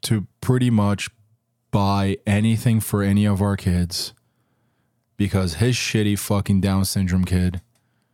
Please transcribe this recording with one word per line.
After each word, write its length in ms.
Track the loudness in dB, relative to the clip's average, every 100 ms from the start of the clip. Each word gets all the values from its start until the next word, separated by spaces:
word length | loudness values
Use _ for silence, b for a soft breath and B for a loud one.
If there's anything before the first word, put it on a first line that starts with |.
to 240 | -2 -2 -4 _
pretty 280 | 0 2 2
much 400 | 2 2 0 -6 -14 _ _ _ _ _
buy 460 | -2 0 0 -2 -2 0
anything 520 | 0 2 2 2 0
for 200 | 0 0
any 240 | 2 2 2
of 160 | 2
our 140 | 0 0
kids 560 | 0 0 -2 -6 -10 -14 _ _ _ _ _ _ _ _ _ -4
because 380 | -2 0 -2 0
his 200 | 0 0
shitty 420 | -2 0 0 0
fucking 420 | -2 -2 0 0
Down 240 | 2 0 0
syndrome 400 | -2 0 0 0
kid 360 | 0 0 -4 -12 _ _ _ _